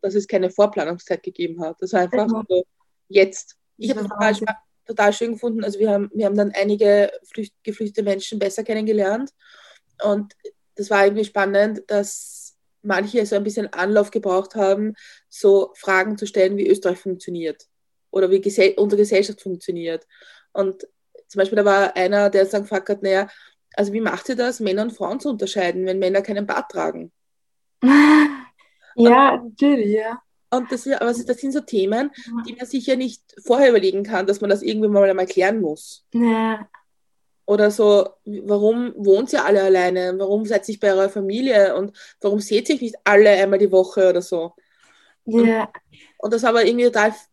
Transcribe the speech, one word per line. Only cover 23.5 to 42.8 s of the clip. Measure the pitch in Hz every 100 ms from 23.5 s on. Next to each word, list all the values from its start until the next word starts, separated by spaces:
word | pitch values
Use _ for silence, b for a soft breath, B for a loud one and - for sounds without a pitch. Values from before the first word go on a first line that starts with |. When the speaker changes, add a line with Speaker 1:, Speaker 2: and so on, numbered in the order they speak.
| B _
Speaker 1:
also | - 202
wie | 208
macht | 220 - -
ihr | 247
das, | 160 160
Männer | 208 190
und | 226
Frauen | 226 180 254
zu | 294
unterscheiden, | 220 190 208 180 180 185
wenn | 190
Männer | 185 196
keinen | 196 202 202
Bart | - -
tragen?“ | 175 160 160 170 _ _ _ _ _ _ _
Speaker 2:
<laughs> | 247 285 294 302 294 277 254 _ b b b -
Ja, | 233 247 269 247
Speaker 1:
Und |
Speaker 2:
natürlich, | 240 214 285 277 208 214
ja. | 220 240 _ _ _
Speaker 1:
und | 254 247
das, | 247 269
aber | 269 233
das | 240 240 247
sind | 277
so | 277
Themen, | - 220 190 220 285 269
Speaker 2:
Ja. | 240 233 226
Speaker 1:
die |
man | 240 254
sicher | 269 254
nicht | 254 262 - _ -
vorher | - 247 277
überlegen | 233 190 190
kann, | 202 208 190
dass | 202
man | 202
das | 202
irgendwann | 220 214 214
mal | 202 196
einmal | 190 185
klären | - 190 226
muss. | 170 151 - - _
Speaker 2:
Ja. | 233 233 226 220 220 208 - _ _ _ _ _ _ -
Speaker 1:
Oder | 208 208
so, | 208 208 202 - _
warum | - 208 202 208 208 233 247 -
wohnt | 202 196 254
ihr | 294
alle | 175 202
alleine? | 190 185 180 180 180 185
Warum | 196 208 214
seid | 214 202
ihr |
nicht | 208
bei | 208
eurer | 190 196
Familie? | 202 196 214 269 220 196 175
Und | 202 b b b
warum | 202 208
seht | 208 214 240
ihr |
euch | 294